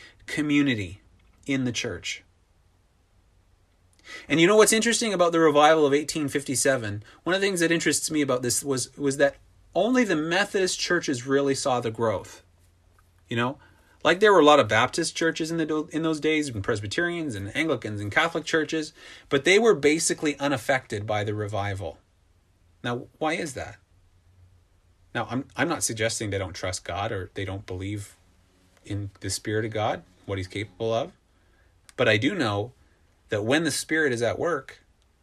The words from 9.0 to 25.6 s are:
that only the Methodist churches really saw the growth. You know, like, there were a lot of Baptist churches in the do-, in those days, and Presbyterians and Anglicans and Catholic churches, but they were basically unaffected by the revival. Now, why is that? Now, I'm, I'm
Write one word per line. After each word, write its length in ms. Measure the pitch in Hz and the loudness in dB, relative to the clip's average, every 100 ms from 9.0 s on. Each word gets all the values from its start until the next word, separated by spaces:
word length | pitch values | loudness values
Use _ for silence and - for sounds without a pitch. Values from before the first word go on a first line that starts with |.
| 143 139 | -2 2
that 180 | 139 - _ _ _ | 0 0 _ _ _
only 280 | 165 214 254 | -2 2 2
the 140 | 214 160 | 2 0
Methodist 640 | 160 180 202 202 185 - | 0 -2 0 0 -2 -2
churches 460 | - 175 165 127 131 | -2 -2 -2 -4 0
really 280 | 139 139 | 0 2
saw 240 | 131 139 123 | 0 -2 -2
the 120 | 120 | -4
growth. 520 | 110 117 92 - - _ _ _ _ _ _ _ _ _ | -2 -2 -2 -8 -20 _ _ _ _ _ _ _ _ _
You 80 | 117 | -2
know, 220 | 120 143 - _ _ _ | -2 -6 -16 _ _ _
like, 180 | - 180 | 0 4
there 120 | 214 | 6
were 80 | 185 | 8
a 40 | |
lot 160 | 147 147 | 8 8
of 60 | 110 | 6
Baptist 480 | 110 123 - 160 | 2 2 0 -4
churches 360 | - 165 160 160 | -2 -2 -2 -4
in 80 | 165 | -2
the 80 | 156 | -2
do-, 240 | 156 151 | -2 -4
in 100 | 156 | -4
those 180 | 160 156 | -2 -2
days, 280 | 156 156 147 | 0 0 -2
and 160 | 110 | -4
Presbyterians 720 | 95 110 104 160 175 170 156 | -4 -4 -4 -4 -2 -4 -6
and 200 | 101 98 | -8 -6
Anglicans 460 | 139 160 131 110 104 | -4 -2 -2 -4 -8
and 100 | 104 | -4
Catholic 340 | 156 165 170 | 0 0 -2
churches, 500 | - 160 151 160 151 - - - - | -2 -2 -2 -4 -6 -12 -20 -20 -4
but 160 | 139 | 0
they 140 | 165 202 | 4 6
were 160 | 226 | 6
basically 640 | 165 143 160 - - 156 143 | 4 2 2 0 0 -2 -2
unaffected 680 | 143 135 - 131 - 104 107 | -2 -2 0 -2 -4 -8 -4
by 160 | 104 | -2
the 120 | 104 | -2
revival. 640 | 104 104 104 101 95 82 - _ _ _ _ _ _ _ _ | -4 -4 -4 -4 -6 -10 -12 _ _ _ _ _ _ _ _
Now, 260 | 123 123 - _ | -8 -6 -10 _
why 160 | 156 | -2
is 180 | 175 170 | -2 -6
that? 240 | 120 - - _ _ _ _ _ _ - _ _ _ _ _ _ | -8 -12 -16 _ _ _ _ _ _ -20 _ _ _ _ _ _
Now, 120 | 120 113 | -8 -4
I'm, 140 | 123 - | -6 -6
I'm 140 | - | -2